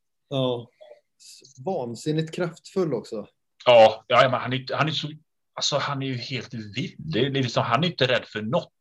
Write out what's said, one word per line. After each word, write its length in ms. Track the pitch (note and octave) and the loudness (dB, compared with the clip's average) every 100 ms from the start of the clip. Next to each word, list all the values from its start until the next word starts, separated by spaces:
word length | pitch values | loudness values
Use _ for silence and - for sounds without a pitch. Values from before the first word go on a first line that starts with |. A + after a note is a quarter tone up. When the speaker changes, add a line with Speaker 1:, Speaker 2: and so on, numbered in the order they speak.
| _ _ - | _ _ -8
Speaker 1:
Ja. 400 | C#3 B2+ A#2+ A#2+ _ - - _ _ - - - - C3+ | -4 -2 -4 -8 _ -20 -20 _ _ -20 -20 -20 -14 -8
Vansinnigt 680 | F#3 A#2+ A#2 D#3 D#3 D#3+ E3+ | -6 -6 -8 -4 -4 -4 -6
kraftfull 580 | F3 E3 - - E3+ | -6 -8 -10 -4 -2
också. 340 | B2 - G#2+ G2+ _ _ _ - | -2 -6 -12 -12 _ _ _ 6
Speaker 2:
Ja, 380 | A#2+ A2 - - | 10 10 6 0
ja, 200 | B2 C3 | 4 4
men 80 | A#2+ | 2
han 140 | A#2+ | -2
är, 220 | B2+ C3 B2 | -6 -4 -2
han 120 | D#3 | -2
är 40 | |
så, 160 | - D3+ D#3 _ _ _ | -2 -8 -12 _ _ _
alltså, 220 | - - C#3+ | -8 -4 -2
han 260 | C#3 C#3 | -2 -4
är 40 | C3+ | -6
ju 60 | |
helt 400 | B2 - C3 G#2 | -6 -8 -10 -10
vild. 420 | A2+ G#2+ G2 F#3+ - | -12 -12 -8 -10 -10
Det, 320 | D#2 F2+ C#3 | -6 0 0
det 100 | C3+ | 0
är 40 | |
liksom, 200 | B2 B2+ | -2 0
han 200 | A#2 A#2 | 0 0
är 40 | C3 | 0
inte 200 | B2+ B2+ | 0 0
rädd 180 | A#2 - | 0 -2
för 160 | A2 | -8
något. 320 | G#2+ E3 - _ | -4 -4 -4 _